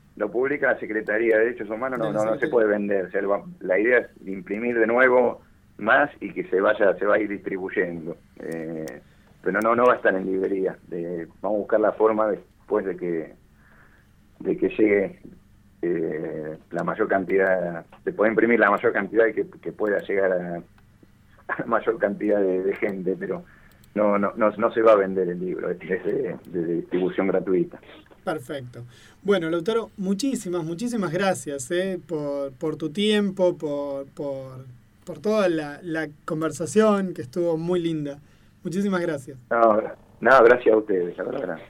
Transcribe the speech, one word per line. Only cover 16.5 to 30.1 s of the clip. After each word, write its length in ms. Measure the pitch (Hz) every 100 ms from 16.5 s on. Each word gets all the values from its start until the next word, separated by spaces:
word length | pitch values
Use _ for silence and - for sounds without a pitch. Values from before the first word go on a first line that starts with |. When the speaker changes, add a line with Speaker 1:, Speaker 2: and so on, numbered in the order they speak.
| 78 _
Speaker 1:
la 120 | 85
mayor 240 | 87 85 101
cantidad, 800 | 98 87 95 95 92 87 85 - -
de 80 | -
poder 200 | 90 107
imprimir 280 | 110 113 117
la 100 | 101
mayor 200 | 101 117
cantidad 340 | 107 95 107 113
que, 120 | 98 87 -
que 100 | 85
pueda 280 | - 107 95
llegar 320 | - 98 95
a, 220 | 90 87 85 - - - _ - _ _ - -
a 60 | -
la 40 | -
mayor 320 | 110 113 113
cantidad 420 | 101 95 104 104
de, 220 | 95 92
de 120 | 98 98
gente, 400 | 104 95 90 90
pero 260 | 95 90 - - - - - 104
no, 220 | 104 101
no, 160 | 101 -
no, 140 | 107
no 220 | 104 113
se 80 | 117
va 120 | 110
a 40 | 104
vender 320 | 95 95 90
el 100 | 87
libro, 300 | 90 87 87
es 100 | 87
de, 560 | 82 92 92 - 120 76 -
de 140 | 90 82 85
distribución 520 | - 90 90 90 98
gratuita. 520 | 92 92 90 85 - - - _ - -
Speaker 2:
Perfecto. 580 | - - 143 123 120 120 - - _
Bueno, 260 | 190 196 160
Lautaro, 420 | 170 165 226 220 -
muchísimas, 680 | 185